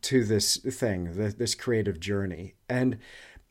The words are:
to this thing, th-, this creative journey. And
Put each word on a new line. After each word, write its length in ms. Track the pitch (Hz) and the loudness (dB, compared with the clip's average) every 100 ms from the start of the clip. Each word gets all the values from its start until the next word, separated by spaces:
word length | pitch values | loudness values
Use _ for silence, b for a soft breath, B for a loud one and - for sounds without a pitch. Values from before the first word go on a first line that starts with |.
to 200 | - 131 | 2 2
this 360 | 107 107 - - | 4 4 2 0
thing, 540 | 131 131 117 92 87 87 | -2 -2 0 0 -2 -2
th-, 180 | 104 107 | -2 -2
this 180 | 117 - | -2 -2
creative 420 | - 113 101 80 | 0 0 0 -2
journey. 560 | 95 101 98 80 92 - - | -2 -2 -2 -6 -12 -12 -4
And 300 | 127 127 - B B B B - | 0 2 0 B B B B -20